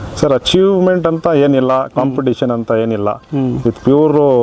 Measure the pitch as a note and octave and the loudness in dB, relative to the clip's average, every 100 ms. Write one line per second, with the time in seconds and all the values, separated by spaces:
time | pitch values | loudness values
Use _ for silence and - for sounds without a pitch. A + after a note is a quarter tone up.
0 | - - D3+ B2+ - F#3 F#3+ F#3+ F#3 F3+ | -8 -2 0 0 0 2 2 2 2 0
1 | E3 D#3+ F3 D3+ C#3+ C3+ B2+ C3 C3+ - | -2 -2 0 2 2 2 2 0 -2 -2
2 | C3+ B2+ C3 A#2+ B2+ A#2 A2+ A2+ A#2 G#2+ | -4 -2 -4 -2 -2 -4 -2 -2 -2 -2
3 | G2+ A2+ - C#3+ C3 B2 B2 - - C#3+ | -4 -6 -6 -4 -4 -2 -4 -2 0 2
4 | D#3 D3+ C#3+ B2+ | 4 2 2 2